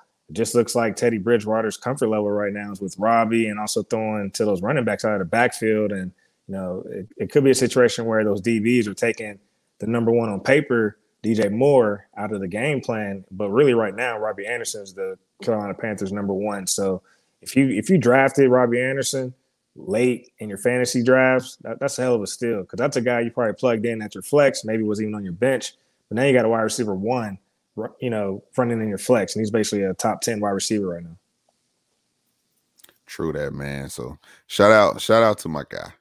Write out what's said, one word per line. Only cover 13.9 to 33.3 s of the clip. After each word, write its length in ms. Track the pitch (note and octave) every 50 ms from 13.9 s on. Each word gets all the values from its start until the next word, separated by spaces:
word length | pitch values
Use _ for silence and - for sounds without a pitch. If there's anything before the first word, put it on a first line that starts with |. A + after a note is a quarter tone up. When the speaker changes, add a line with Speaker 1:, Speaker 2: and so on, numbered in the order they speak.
| F#2+
Speaker 1:
now, 220 | A2 B2 B2 A2+ G#2+
Robbie 300 | G#2+ G#2+ G2 G2 G2 G#2+
Anderson 360 | A#2+ A#2+ A2+ - - G#2+ G2
is 100 | F#2+ F#2
the 240 | G2 F#2+ F#2+ F#2 _ _ _ _ _ -
Carolina 300 | B2 A2+ G#2+ G#2 G2+ F#2
Panthers' 400 | - - A2 G#2 F#2+ G2+ F#2+ G2+
number 200 | G#2 G2+ G2 G2
one. 340 | F#2+ G#2 G#2+ G2+ G2+ F#2+ F2+
So 340 | - - G2 F#2+ F#2 F2+ _ _ _ _ _ _ _ _
if 120 | - - - C3
you, 100 | C#3 C3
if 220 | G2+ G#2 G#2 -
you 80 | F#3+ E3
drafted 520 | A2+ A#2+ A#2+ C3+ C#3 C3+ - C#3+ C#3 B2+
Robbie 300 | B2+ B2+ B2 A#2 A#2 A#2+
Anderson 540 | B2+ C3 C3+ C#3 B2+ - - C3+ B2+ B2+ B2+ _ _ _ _ _ _ _ _
late 560 | D2 - F#2 G2+ A2+ B2 B2+ A#2+ - - _ _ -
in 100 | G#2+ G#2+
your 100 | G2 F#2+
fantasy 460 | - B2 B2 B2 B2 A#2+ - B2+ A#2
drafts, 540 | B2+ C3 C3 C3 C3 C3 B2+ B2 - - _
that, 180 | - A2 A#2 -
that's 180 | C#3 C3+ - -
a 40 | B2+
hell 100 | B2+ B2
of 80 | A2
a 60 | G2 -
steal, 360 | - - B2 A#2 A2+ G2+ F2+
'cause 140 | - - F#2+
that's 180 | B2+ D3 C#3
a 60 | C3
guy 180 | A2+ B2 A#2+ A#2+
you 100 | A#2+ A#2
probably 220 | - B2+ A#2+ G#2+ F#2+
plugged 320 | - - B2+ A#2 A2 G#2
in 160 | A#2+ A2+ A2
at 140 | G#2+ G#2 -
your 60 | G2
flex, 420 | - - C#3 D3 C#3+ C3+ C3 - -
maybe 200 | G#2+ A2+ A2+ A2
was 180 | G#2 G#2 G#2
even 140 | G#2+ G#2+ G#2+
on 80 | G#2 G2+
your 100 | F#2 F2
bench. 400 | F#2 A#2+ C3+ C3 A#2+ - - - _ _ _ _ _ _ -
But 80 | G#2+
now 80 | A#2 C3+
you 100 | C#3+ B2+
got 120 | B2 A2
a 40 | A2
wide 120 | A#2 A2+
receiver 320 | A2 A2 - - A#2 G#2 G2
one, 460 | F#2+ G2 A2+ B2+ B2+ A2+ G#2 F#2+ F#2 _ _ _ _ _ _ -
ru-, 180 | G#2+ A2 A2 - -
you 120 | C3 B2
know, 320 | A2+ G#2+ G2+ G2 F#2+ G2 - _ -
running 240 | - B2 A#2 A#2+ A2+
in 60 | A2 G#2+
your 120 | G2 F#2
flex, 360 | - - B2+ A2+ G2 - -
and 60 | G#2+
he's 80 | A2 G#2
basically 340 | G#2+ A2+ G#2 - A2 G2+ G2
a 100 | F#2+ F#2
top 260 | - - A2+ G2+ -
ten 180 | - A#2+ A2+ G#2
wide 120 | G#2 G2+
receiver 360 | G2 F#2+ - - A2 G#2 G2+ F2+
right 160 | E2+ E2+ E2+
now. 140 | E2 E2 - _ _ _ _ _ _ _ _ _ _ _ _ _ _ _ _ _ _ _ _ _ _ _ _ _ _ _ _ _ _ _ _ _ - _ _ _ -
Speaker 2:
True 260 | - - E2 D#2+